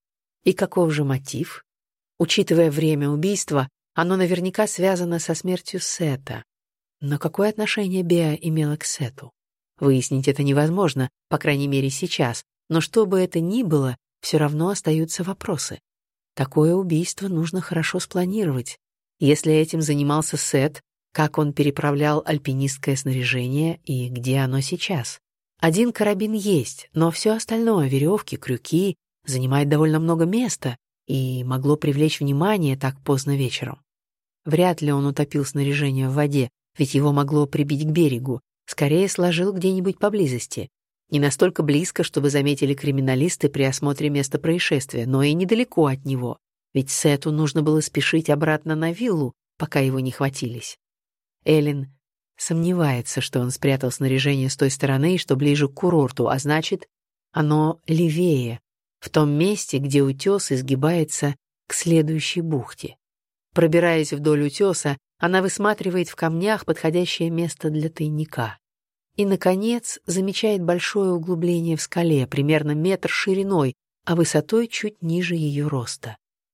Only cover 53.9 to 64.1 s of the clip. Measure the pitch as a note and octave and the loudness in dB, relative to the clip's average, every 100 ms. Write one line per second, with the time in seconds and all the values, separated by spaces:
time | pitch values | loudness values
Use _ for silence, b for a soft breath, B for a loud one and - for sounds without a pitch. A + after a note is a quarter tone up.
53.9 | - C3+ C3 C#3 C#3 C3 - C#3 C3+ C3+ | -2 0 0 0 0 -2 0 -2 0 0
54.9 | C3+ D#3 F#3 - C3 D3 C#3+ C#3 C#3 F3+ | 2 2 0 0 0 2 2 0 0 2
55.9 | E3 C3 - A#2 C3+ C#3+ D#3 D#3 F#3 - | 4 2 0 -2 0 0 0 0 -6 -8
56.9 | _ _ _ _ E3 D3+ D3+ D#3 E3 - | _ _ _ _ 0 2 4 2 0 -2
57.9 | D#3+ E3+ D#3 F3+ C#3 A#2+ A#2 _ _ _ | 0 2 2 2 2 -2 -8 _ _ _
58.9 | _ - D#3 D3+ D3 F#3 G#3 - C3+ C#3 | _ -4 0 2 2 2 0 -2 -4 2
59.9 | C#3+ C3+ C3+ F#3+ G3+ - C3 C3 C3+ D3+ | 2 2 0 0 0 0 -4 -2 0 2
60.9 | E3+ D#3 - C#3+ C#3+ _ _ - - E3+ | 2 0 -2 -4 -4 _ _ -10 -4 2
61.9 | E3 D#3 D#3+ - F3 E3 D3 - - - | 4 4 0 -4 -4 -2 -2 -4 -12 -16
62.9 | - _ _ _ _ _ - E3 E3+ E3+ | -16 _ _ _ _ _ 2 4 6 4
63.9 | E3 D3+ | 2 0